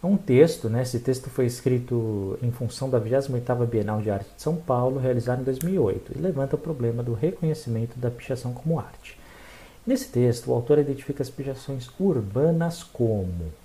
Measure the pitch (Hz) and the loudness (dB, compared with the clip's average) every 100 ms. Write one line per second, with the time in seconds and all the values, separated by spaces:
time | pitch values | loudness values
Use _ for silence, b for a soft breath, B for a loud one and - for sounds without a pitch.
0 | 175 196 - 127 165 160 113 113 123 117 | 2 2 6 8 8 6 0 0 0 -2
1 | 120 127 - - 123 120 - 123 123 120 | -2 -2 -4 0 0 2 2 2 0 -2
2 | 113 104 98 - 120 120 120 - 135 127 | 0 -2 -4 -2 -4 -2 -6 -4 -2 0
3 | 110 131 139 127 120 123 120 110 104 107 | 2 0 0 -4 -2 0 2 2 0 0
4 | 107 98 - - 151 170 - 123 127 131 | 0 -2 -4 -6 -4 -4 0 0 2 0
5 | 127 123 120 123 131 131 170 190 110 95 | 0 0 0 -2 0 -2 0 2 2 0
6 | - - 175 143 135 151 - 147 117 117 | -6 -4 -2 -2 -2 -2 -4 -2 -2 -2
7 | 120 110 160 190 160 151 - 110 117 - | -2 0 -2 0 -2 -2 -2 -2 -2 -2
8 | 123 120 - 120 123 123 160 160 - - | -4 -4 -6 -6 -4 -4 -2 -2 -4 -14
9 | - - B B B B B B - 254 | -20 -20 B B B B B B -2 -2
10 | - 123 123 117 127 123 120 147 143 135 | 0 2 4 2 0 0 4 4 4 -2
11 | - 139 123 - 135 131 - 135 120 - | -6 -4 -6 -6 -8 -8 -8 -8 -8 0
12 | 190 143 101 110 156 165 170 170 - - | 2 2 0 2 4 4 0 -2 -12 0
13 | 117 107 90 87 80 78 | 2 2 0 -4 -6 -10